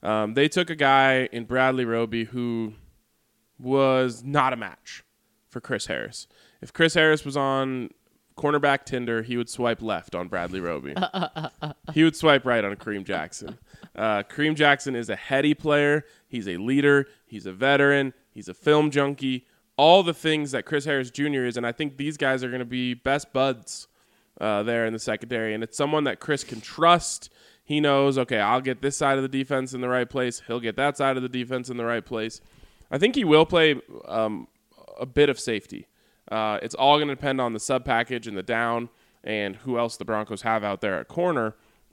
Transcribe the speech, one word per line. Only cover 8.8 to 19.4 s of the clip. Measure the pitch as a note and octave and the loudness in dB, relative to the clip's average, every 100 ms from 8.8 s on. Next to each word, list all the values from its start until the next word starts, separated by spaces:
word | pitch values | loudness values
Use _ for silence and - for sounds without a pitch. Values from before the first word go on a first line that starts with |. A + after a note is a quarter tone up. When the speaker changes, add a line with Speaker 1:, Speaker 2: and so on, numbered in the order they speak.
Speaker 1:
Tinder, | - G#2+ A#2+ A2+ | -2 -6 -4 -4
he | A#2 A#2+ | -4 -6
would | A#2 | -6
swipe | - A#2+ A2+ | -2 -2 -2
left | A2 F2 - | -2 -4 -6
on | F2 F2+ | -8 -6
Bradley | F#2 F2 F#2 | -6 -6 -4
Roby. | E2+ D2+ C2+ D2 | -4 -6 -6 -4
Speaker 2:
<laughs> | F#3 F#3+ E3+ D#3+ D#3+ - D3+ - - | -4 -4 -6 -6 -12 -10 -12 -12 -4
Speaker 1:
He | D3+ | 2
would | D#3+ | 2
swipe | D#3 D#3+ C#3 | 4 4 4
right | B2+ A#2 | 4 0
on | G2+ G2+ | 0 -6
Kareem | A2+ G#2 | -8 -8
Jackson. | F#2+ F2+ D#2 - - A#2 _ - - - | -4 -6 -6 -12 -16 -18 _ -20 -16 -4
Uh, | A2 G#2 | -2 -2
Kareem | - - D3+ | -4 -2 -2
Jackson | D3+ D3 C#3 C#3 | 4 4 4 0
is | A#2+ A2+ | -6 -6
a | G2 | -8
heady | - C3+ D3 | -2 2 2
player. | D3 D#3 D3 D3 D3 - _ _ | 0 2 2 2 0 -2 _ _
He's | B2 G2 | -8 -6
a | F2 | -4
leader. | A2+ C#3 C#3+ C#3+ C3+ _ | 0 2 6 4 2 _
He's | _ G#2+ F#2 | _ -14 -12
a | |
veteran. | F#2 C3+ C#3 C#3+ C#3 C3+ - _ | -2 2 4 4 4 0 -6 _
He's | G#2+ F#2+ | -18 -16
a | |
film | F2+ D3+ D3+ D3+ | -2 4 4 4
junkie. | C#3+ C#3 C#3 C3+ B2+ | 2 0 -2 -4 -4